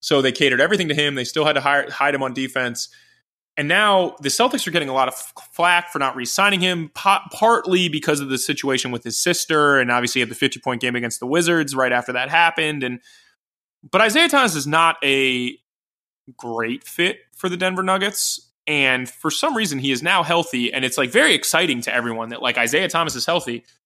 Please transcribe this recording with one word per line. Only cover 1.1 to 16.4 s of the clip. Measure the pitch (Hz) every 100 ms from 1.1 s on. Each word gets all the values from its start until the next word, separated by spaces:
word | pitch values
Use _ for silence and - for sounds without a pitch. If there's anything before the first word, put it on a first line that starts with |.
| 139
They |
still | 120 160
had | 151
to | 147
hire, | 139 143 -
hide | - 143
him | 139
on | 131
defense. | 123 131 131 127 117 - - _ _ _ _ _ -
And | 147
now | 180 208 196 175 -
the | 139
Celtics | - 247 269 -
are |
getting | 165 143
a |
lot | 131 127
of |
f-, | - - - -
flack | - 175 175 175
for | 151
not | 135
re-signing | 127 120 - 202 196
him, | 185 180 160
pa-, | - 196 180 -
partly | - 226 233 175 185 180
because | 151 - 151
of | 139
the | 131
situation | - 143 139 131 127
with | 120
his | 117 113
sister, | - 175 - 156 147 139
and | 123
obviously | 123 120 131
he |
had | 117
the | 131
fifty-point | 139 - - 120
game | 127
against | 120 120 -
the | 123
Wizards | 160 170 170 147
right | 135 127
after | 123 123
that | 123 127
happened. | 165 170 165 156 151
And, | 127 123 - - _ _ _ _ _ _ -
but | -
Isaiah | 220 247 339
Thomas | 285 247
is | 160 139
not | 160 165 165
a | 139 135 131 127 123 - _ _ _ _ _ _ -
great | 123